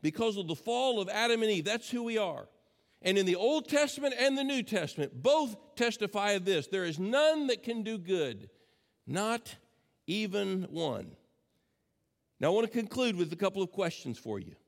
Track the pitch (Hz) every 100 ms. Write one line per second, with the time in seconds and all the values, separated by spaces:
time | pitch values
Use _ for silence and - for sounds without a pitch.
0 | 156 156 226 202 175 160 - 240 262 233
1 | 190 208 233 233 220 202 156 226 - 240
2 | 233 220 196 143 - _ _ _ _ _
3 | - 196 185 180 214 311 - 285 294 294
4 | 277 247 262 269 277 277 220 214 156 -
5 | 143 123 147 302 285 208 - - 240 220
6 | 202 208 202 202 185 180 139 190 175 151
7 | 190 254 311 311 285 240 - 233 214 220
8 | 170 185 143 101 95 _ _ _ _ _
9 | - 151 214 233 - - _ _ _ _
10 | - 190 214 196 196 190 185 160 160 117
11 | - - _ _ _ _ _ _ _ _
12 | _ _ _ _ 147 196 226 240 214 -
13 | 247 185 170 165 190 190 185 - 180 -
14 | 139 113 117 104 90 -